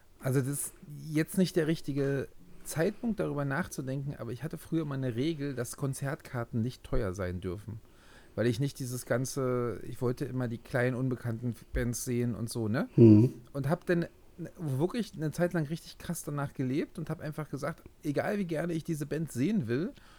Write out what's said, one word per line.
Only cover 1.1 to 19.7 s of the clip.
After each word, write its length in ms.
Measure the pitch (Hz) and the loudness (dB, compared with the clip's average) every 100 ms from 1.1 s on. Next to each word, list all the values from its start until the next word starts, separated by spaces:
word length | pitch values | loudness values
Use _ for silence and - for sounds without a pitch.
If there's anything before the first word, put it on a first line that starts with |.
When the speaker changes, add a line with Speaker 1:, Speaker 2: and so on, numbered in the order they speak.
Speaker 1:
jetzt 280 | 151 160 - | 0 2 2
nicht 180 | 180 180 | 2 2
der 100 | 151 | 2
richtige 600 | 165 - 139 139 139 - - - - | 0 -2 0 0 0 -4 -10 -18 -14
Zeitpunkt, 560 | - 151 180 214 240 202 | -6 0 0 0 -2 -2
darüber 240 | 151 143 | -2 -2
nachzudenken, 720 | 143 139 190 - 131 135 139 139 | 0 -2 -2 -6 -4 -4 -4 -6
aber 140 | 117 | -8
ich 100 | 123 | -8
hatte 140 | 160 160 | -8 -8
früher 260 | - 165 | -4 -2
mal 100 | 151 | -2
eine 220 | 135 131 113 | -2 -2 0
Regel, 380 | 156 156 143 | -2 -2 -4
dass 220 | 123 123 - | -4 -6 -4
Konzertkarten 840 | 139 135 139 156 - 123 117 120 | -4 -2 -4 -4 -6 -6 -2 0
nicht 220 | 120 - | -2 -4
teuer 280 | - 131 101 | -2 0 0
sein 280 | 92 90 90 | -2 -4 -4
dürfen. 400 | 92 90 104 110 - - - - - | -4 -6 -8 -12 -14 -20 -20 -20 -6
Weil 120 | - 117 | 0 2
ich 140 | 120 | 2
nicht 180 | 139 - | 0 -2
dieses 260 | 123 123 | -6 -6
ganze, 760 | - 123 131 143 127 123 120 98 | 0 0 0 0 0 0 0 -4
ich 180 | - 120 | -8 -2
wollte 240 | 123 127 | -2 0
immer 240 | 131 123 123 | -2 -2 -2
die 100 | 117 | -4
kleinen, 380 | - 131 123 123 | -2 0 2 2
unbekannten 580 | 131 123 117 113 120 110 - | 0 0 -2 -2 -4 -6 -4
Bands 320 | 127 120 117 | -2 0 -2
sehen 300 | - 120 120 | 0 0 0
und 140 | 92 117 | 0 -4
so, 180 | 120 110 | -2 0
ne? 200 | 123 254 - | 0 4 10
Speaker 2:
Mhm. 380 | 113 107 127 - - | 12 12 8 2 -8
Speaker 1:
Und 160 | 143 135 | -4 -2
hab 160 | 175 | 0
dann 220 | - 170 165 - - - 160 - | 2 0 0 -8 -20 -14 -14 -8
wirklich 540 | 156 131 180 247 202 | -4 0 0 -2 -6
eine 160 | 147 151 | -4 -4
Zeit 200 | 151 175 | 0 0
lang 140 | 170 143 | 2 -2
richtig 320 | 165 - - | -4 -8 -10
krass 240 | - 165 | -8 -6
danach 300 | - 143 139 | -6 -4 -4
gelebt 440 | - 127 139 294 - | -2 0 0 -2 -6
und 120 | 156 | -6
hab 100 | 156 | -6
einfach 300 | 151 151 151 | -6 -8 -8
gesagt, 320 | 135 139 160 - - | -6 -6 -8 -14 -8
egal 360 | 156 139 - 208 | -2 0 0 0
wie 80 | 175 | 0
gerne 260 | 151 175 | -2 0
ich 100 | 165 | -2
diese 200 | - 151 | -2 -4
Band 260 | 143 147 156 | -2 -4 -2
sehen 380 | 117 156 220 | 0 2 2
will 240 | 110 | 0